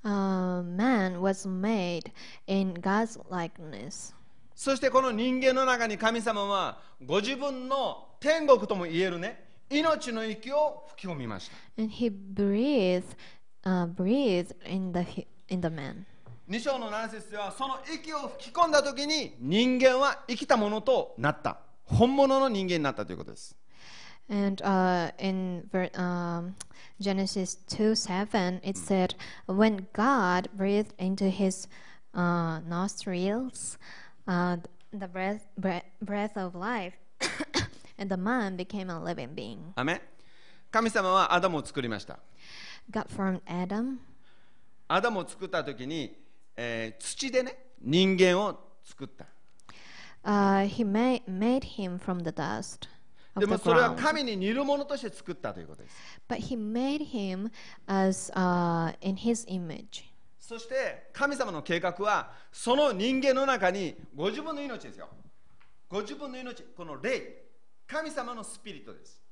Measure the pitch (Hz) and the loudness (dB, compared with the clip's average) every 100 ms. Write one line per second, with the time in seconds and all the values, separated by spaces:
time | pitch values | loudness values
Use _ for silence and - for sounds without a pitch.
0 | 220 202 190 190 185 180 175 175 240 240 | 0 0 2 2 2 0 -2 2 4 4
1 | 185 180 190 190 196 185 202 226 175 175 | 4 2 0 0 -2 -2 2 2 0 -2
2 | - - - - - 196 190 175 185 202 | -6 -14 -16 -14 0 2 2 0 2 2
3 | 226 - - 180 165 - 156 107 123 - | 2 -4 -6 -4 -4 -8 -12 -10 -10 -10
4 | - - - - - - 269 269 269 262 | -12 -16 -18 -18 -18 -4 0 2 6 6
5 | 262 214 247 254 262 262 262 247 233 208 | 4 2 2 4 4 4 4 4 2 2
6 | 220 233 226 208 202 202 156 - - - | 2 2 0 0 0 0 0 -4 -16 -16
7 | 127 175 214 269 285 262 254 269 220 - | 0 2 2 -2 -2 -4 -2 0 0 -4
8 | - - 285 320 302 247 202 202 175 165 | -12 -4 2 4 8 8 8 0 0 2
9 | 190 175 190 240 - - - 285 320 302 | 2 0 -6 -8 -16 -18 -2 2 4 2
10 | 247 226 220 214 247 285 302 - - - | 0 -4 -4 -4 0 2 2 0 -14 -10
11 | 190 156 120 98 - - - - 220 214 | -6 -4 -4 -6 -8 -16 -14 -4 -4 0
12 | 233 196 196 196 202 202 269 277 185 180 | -2 -2 -8 0 2 4 4 4 4 2
13 | 185 - - - - - 185 185 170 180 | 0 -14 -16 -18 -18 -6 0 2 2 0
14 | 185 262 262 180 175 - - 190 185 180 | 2 4 4 2 0 -8 -6 -4 -2 -2
15 | 175 - - - - 185 170 160 139 - | -2 -4 -10 -16 -6 -2 -2 -2 -8 -10
16 | 190 - - - - 214 277 254 226 208 | -14 -16 -16 -16 -6 -2 0 -2 -2 -4
17 | 226 214 - 208 196 - 269 262 269 311 | -4 -8 -10 -6 -6 -4 -4 -4 -6 -10
18 | 311 302 262 - - - 339 294 277 247 | -6 -6 -6 -10 -8 4 6 8 6 0
19 | 294 311 240 - 127 196 247 254 262 254 | 0 0 0 -4 2 6 6 10 10 10
20 | 277 - - 240 285 247 208 214 214 240 | 4 2 -4 -4 4 4 4 2 4 4
21 | - - 139 - - - - - - - | 2 0 0 0 -4 -6 -12 -18 0 6
22 | 240 277 277 269 269 208 190 170 143 123 | 8 8 8 8 4 2 2 2 2 0
23 | 98 90 - 53 - - - - - - | -6 -6 -8 -12 -16 -18 -18 -18 -18 -16
24 | - - - 208 202 196 196 190 185 180 | -16 -18 -4 0 2 2 2 4 6 4
25 | 170 - 190 190 185 175 - 190 185 - | 2 -2 -2 0 -2 -4 -2 -2 -2 0
26 | 180 175 175 170 175 190 - - - - | 0 0 0 -2 -4 -8 -14 -16 -18 -4
27 | 196 190 190 196 180 - - - 214 220 | 0 2 2 0 -2 -4 -8 2 4 4
28 | - 185 208 220 180 180 - 196 - 190 | 0 -2 2 2 2 0 -4 -6 2 4
29 | 180 - - - - 190 220 202 190 - | 4 0 -10 -12 -2 4 4 4 -4 2
30 | 233 269 185 180 190 196 190 208 208 - | 4 6 4 2 0 -2 2 2 2 -2
31 | 185 196 196 185 190 185 - - - - | -2 2 2 4 2 0 -10 -16 -18 -18
32 | - - 175 175 165 160 160 170 196 - | -8 0 2 2 0 -2 -4 -2 -2 -4
33 | - 180 190 220 262 - - - - - | -4 0 0 0 -2 -6 -10 -10 -14 -16
34 | - - - 180 180 175 170 - - 214 | -16 -12 0 2 2 0 -4 -16 -12 -10
35 | 190 185 190 214 - - 190 175 - - | -8 -4 -2 -2 -6 -2 0 0 -6 -10
36 | 196 202 208 214 185 175 196 240 180 - | -4 -2 -2 -4 -6 -4 -4 -4 -4 -10
37 | - - - - 294 - - - - - | -18 -4 -4 -4 -2 -2 -4 -8 -18 -8
38 | 196 190 190 254 202 185 180 208 185 165 | -4 -2 0 2 0 -4 -6 -6 -6 -4
39 | 165 170 127 156 110 110 160 190 135 175 | -4 -6 -6 -8 -10 -10 -10 -2 0 -2
40 | - - - - - - - 220 226 220 | -4 -18 -18 -18 -18 -18 0 2 2 2
41 | 190 190 175 175 185 160 - - 120 104 | 4 6 6 6 4 0 -2 -4 -2 -4
42 | - - - - - - - - - 214 | -6 -14 -16 -18 -16 -16 -14 -16 -6 -6
43 | - - 190 185 - 175 180 202 247 254 | -4 -2 0 0 -4 -4 -2 -2 -2 -4
44 | - - - - - - - - - 175 | -10 -18 -18 -18 -18 -18 -18 -18 0 2
45 | 233 202 151 - 180 170 143 120 127 160 | 2 0 -4 -8 -4 -2 -2 -6 -4 -4
46 | 117 - - - - - 120 113 113 - | -4 -8 -16 -16 -14 -6 -4 -4 -4 -6
47 | - - 269 254 254 - - - - 165 | -10 -6 0 0 0 -8 -16 -10 2 6
48 | 190 190 185 180 208 151 - - - - | 6 8 6 6 2 -4 -14 -18 -18 -14
49 | 139 - - - - - - - - - | -14 -14 -18 -18 -18 -18 -18 -18 -16 -16
50 | - - - 202 196 196 202 220 214 202 | -18 -8 2 4 6 6 2 0 2 4
51 | 254 247 - 185 220 262 254 - 185 180 | 4 2 -2 0 2 2 0 -6 -6 -4
52 | - 180 170 - 139 110 190 - - - | -4 -2 -2 -2 -2 -4 -6 -12 -14 -14
53 | - - - - 202 190 - 240 240 - | -18 -18 -8 0 2 4 8 8 8 4
54 | 294 311 262 202 190 240 277 285 285 285 | 2 2 0 0 2 2 2 2 0 -4
55 | 220 - - 170 113 95 78 78 - - | -6 -10 -10 -6 -6 -6 -12 -16 -18 -18
56 | - - - 226 - 247 214 233 262 302 | -18 -18 -6 -6 -4 -4 -2 0 0 0
57 | 294 240 196 185 214 - - - - 196 | -2 -2 -2 -2 -4 -8 -18 -16 0 4
58 | 190 190 - - 180 175 170 170 165 - | 4 2 -2 2 4 4 4 2 0 -2
59 | 196 190 226 226 - 185 175 151 - - | -4 0 2 0 0 -4 -4 -8 -10 -14
60 | - - - - - 233 - 262 220 - | -14 -18 -18 -16 -14 -12 -4 -2 -2 -4
61 | - - 285 277 226 160 - 170 175 175 | -12 0 2 2 -2 -2 0 2 2 0
62 | 208 190 - - - - - 262 294 190 | 2 2 0 -12 -16 -6 2 6 6 4
63 | 226 262 277 262 269 247 185 185 175 - | 2 4 4 4 4 4 4 2 -4 -6
64 | - 139 180 220 311 294 285 226 120 90 | -14 -4 -2 -2 -6 -6 -6 -8 -12 -14
65 | 82 - - - - - - - - 190 | -16 -16 -18 -18 -18 -18 -18 -18 -6 -6
66 | 214 277 285 254 247 240 - - 165 135 | -4 -8 -8 -8 -10 -12 -14 -14 -10 -6
67 | 196 247 - - - - - - - 294 | -2 -2 -4 -14 -18 -18 -18 -18 -6 -6
68 | 320 277 240 233 202 - 220 156 113 90 | -4 -6 -6 -8 -10 -12 -12 -14 -14 -16
69 | 85 - - | -18 -20 -20